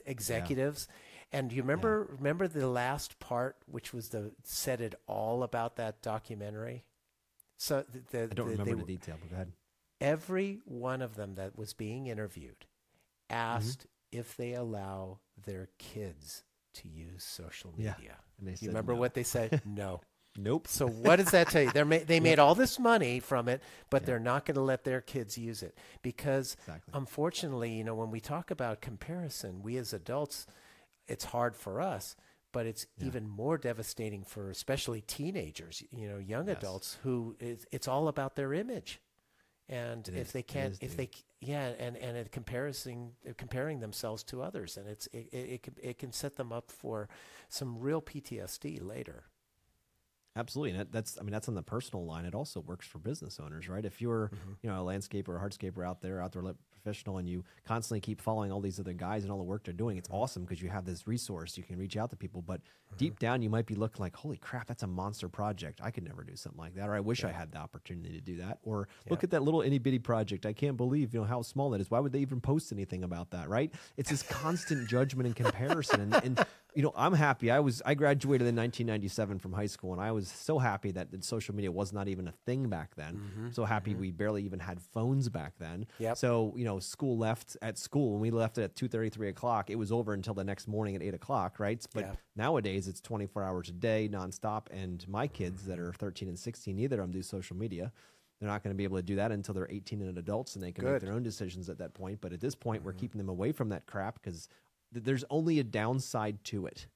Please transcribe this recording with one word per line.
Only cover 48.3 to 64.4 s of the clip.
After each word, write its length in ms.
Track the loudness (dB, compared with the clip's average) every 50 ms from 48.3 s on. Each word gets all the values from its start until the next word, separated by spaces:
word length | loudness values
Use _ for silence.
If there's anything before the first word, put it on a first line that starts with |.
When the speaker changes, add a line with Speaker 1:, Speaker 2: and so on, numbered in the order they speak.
| -8 -8
Speaker 1:
S 180 | -8 -8 -10 -8
D 200 | -8 -8 -8 -8
later. 460 | -8 -8 -8 -8 -10 -10 -12 -16 -20 _ _ _ _ _ _ _ _ _ _ _ _ _ _ _ _ _ _ _ _ _ -6
Speaker 2:
Absolutely. 340 | -6 -6 -4 -2 -2 0 0
And 100 | 0 -2
that, 120 | -4 -2
that's, 260 | -4 -4 -4 -4 -6 -8
I 40 | -6
mean, 80 | -4
that's 160 | -4 -4 -2 -2
on 80 | -4
the 60 | -4
personal 420 | -4 -4 -4 -4 -4 -4 -6 -6 -4
line. 180 | -4 -4 -4 -4
It 120 | -4 -4
also 240 | -4 -6 -6 -8 -8
works 260 | -8 -8 -10 -10 -10
for 120 | -14 -12 -8
business 420 | -6 -6 -6 -6 -8 -10 -12 -10
owners, 280 | -10 -10 -10 -10 -8 -6
right? 160 | -4 -4 -4
If 160 | -4 -4 -2
you're, 280 | 0 2 2 2 2 0
Speaker 1:
Mm-hmm. 240 | -2 -6 -10 -10 -10 -6
Speaker 2:
you 80 | -4 -2
know, 160 | -2 0 0 0
a 40 |
landscaper 380 | 0 -2 -4 -4 -4 -4 -2 -2
or 80 | -2 -2
hardscaper 440 | -4 -4 -4 -4 -6 -4 -4 -2 -2
out 140 | -4 -4 -4
there, 200 | -6 -4 -4 -2
outdoor 240 | -4 -4 -4 -4 -4
lit 120 | -4 -6 -8 _ _
professional, 480 | _ -8 -6 -6 -6 -4 -4 -4 -4 -2
and 100 | -2 -2
you 160 | -2 -4 -4 -8 -14 -10 -4
constantly 340 | -2 0 0 0 0 -2 -2
keep 200 | -2 -2 -4 -2
following 320 | 0 0 0 2 0 0
all 80 | 0 -2
these 180 | -2 -2 -4 -4
other 140 | -6 -6
guys 320 | -4 -4 -2 -2 -2 -2 -2
and 80 | -2
all 60 | -4 -4
the 60 | -2
work 200 | -4 -4 -4 -4
they're 100 | -6 -4
doing, 240 | -2 -2 -2 -2 -4
it's 100 | -4 -4
Speaker 1:
Mm-hmm. 80 | 0 0
Speaker 2:
awesome 280 | 0 0 -2 -4 -6
'cause 160 | -6 -6 -4
you 60 | -4 -4
have 160 | -4 -4 -4
this 220 | -4 -6 -6 -2
resource. 520 | -2 -2 -2 -2 -4 -6 -6 -8 -8 -10 -10
You 60 | -10
can 120 | -8 -6
reach 200 | -6 -6 -4 -2
out 140 | -2 -2 -2
to 60 | -4
people. 260 | -6 -8 -8 -8 -8
But 180 | -6 -6 -6 -6
Speaker 1:
Mm-hmm. 360 | -8 -12 -20 _ _ -12 -2
Speaker 2:
deep 220 | 0 0 0 2 2
down, 200 | 2 4 4 4
you 80 | 2 2
might 160 | 2 2 2
be 100 | 0 0
looking 240 | 0 0 0 0 -2
like, 160 | -4 -4 -4
"Holy 200 | -6 -6 -6 -6
crap, 300 | -6